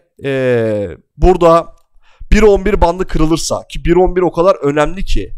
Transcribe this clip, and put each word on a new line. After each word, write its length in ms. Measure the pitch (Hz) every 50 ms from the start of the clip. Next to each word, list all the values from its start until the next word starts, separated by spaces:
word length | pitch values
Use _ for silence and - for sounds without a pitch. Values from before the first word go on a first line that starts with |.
| _ _ _ _ -
e, 680 | 139 135 131 131 127 123 117 113 110 107 104 101 87 76 - _ _ _
burada 580 | 143 160 175 185 170 175 165 165 170 165 - - _ _ _ _ _ _ _ _ _ - -
bir 100 | 202 208
on 240 | 214 208 196 190 190
bir 160 | 208 202 170
bandı 260 | 175 170 170 185 180
kırılırsa 600 | - - 160 156 156 165 156 - - 117 95 -
ki 180 | - - 147 135
bir 100 | 156 170
on 200 | 180 185 180 175
bir 60 | 185
o 100 | 180 160
kadar 240 | - 170 170 196 190
önemli 500 | - 139 143 143 151 147 156 175 196 185
ki. 280 | - - 107 92 - -